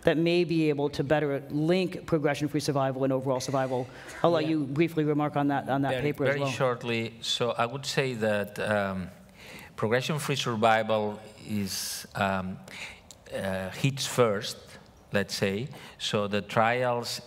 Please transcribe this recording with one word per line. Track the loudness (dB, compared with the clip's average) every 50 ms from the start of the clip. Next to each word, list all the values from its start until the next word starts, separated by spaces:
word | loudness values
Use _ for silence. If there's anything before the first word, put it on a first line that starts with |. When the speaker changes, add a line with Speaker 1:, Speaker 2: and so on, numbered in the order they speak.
| 2
Speaker 1:
that | 4 4
may | 4 4 4 4 4 4
be | 4 4 4 4 4
able | 2 2 0 0
to | 0 0 2
better | 2 4 4 2 2 -2 -2 -4 -4
link | -2 0 2 4 4 2 2 0 -4 -6 -4
progression-free | 0 0 2 2 2 0 0 -2 -2 0 0
survival | 0 0 2 2 2 0 0 0 2
and | 2 2
overall | 2 2 0 0 -2
survival. | -2 0 0 0 0 0 0 -2 -2 -4 -8 -16 -16 -14 -4 2 2
I'll | 4
let | 4 4 2
Speaker 2:
Yeah. | 2
Speaker 1:
you | 2 0 0
briefly | 0 2 2 2 2 2 0 2
remark | 2 2 2 2 0 0
on | 0 2 2
that, | 2 0 0 0
on | 0 2 2
that | 0
Speaker 2:
Very, | 0 0
Speaker 1:
paper | 0 -2 0 0 0
as | 0
Speaker 2:
very | 0 0
Speaker 1:
well. | -2 -2
Speaker 2:
shortly. | 0 0 0 0 0 -2 -2 -2 -2 -2 -2 -4 -8 -8
So | -4 -4 -2 0 0 0
I | 0 0 0
would | -2 -2 -6 -6
say | -4 0 0 0 0 0
that, | 0 0 2 2 0 -2 -4 -6 -4
um, | -2 0 2 2 0 0 -2 -4 -6 -8 -10 -16 -20 -20 -20 -20 -20 -18 -18 -18 -18 -14 -8
progression-free | -4 -2 0 2 2 0 0 -4 -2 -2 -2 -2
survival | -2 0 -2 0 4 4 6 6 4 4 2 0 0 0 -2 -4 -8 -12 -18 -18 -14 -8
is, | -4 -4 -2 -2 -2 -4 -6 -6 -8 -8 -10 -12 -8 -2
um, | 0 0 0 0 0 -2 -4 -8 -10 -12 -16 -14 -14 -14 -14 -16 -18 -20 -20 -20 -20 -16 -12 -8
uh, | -6 -4 -4 -4 -4 -6 -6
hits | -6 -2 -2 -2 -2 -2 -6
first, | -2 2 4 4 4 4 0 -4 -6 -10 -12 -16 -20 -20 -20 -20 -20 -20 -20 -8 -2 0
let's | 0 0 0 -2
say. | -2 0 0 0 -2 -4 -8 -10 -14 -18 -18 -12
So | -8 -6 -2 0 0 0
the | 0 -2 -4
trials | -2 0 2 4 4 4 4 2 0 0 0 -2 -4 -6 -8 -8 -4